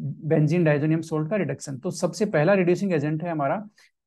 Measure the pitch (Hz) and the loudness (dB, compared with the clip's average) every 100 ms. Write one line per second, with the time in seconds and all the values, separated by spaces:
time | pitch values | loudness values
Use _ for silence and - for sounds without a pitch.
0 | 143 - 156 156 151 175 156 147 156 165 | -10 -8 0 2 4 4 4 4 2 0
1 | 160 156 156 214 147 135 - 131 - 147 | -2 -4 -2 -2 -2 -6 -10 -8 -8 -4
2 | 175 - 208 160 160 202 175 180 196 160 | -4 -2 0 2 4 4 4 2 0 0
3 | 151 156 175 156 139 190 214 _ _ _ | 0 -2 -4 -2 -2 -2 -6 _ _ _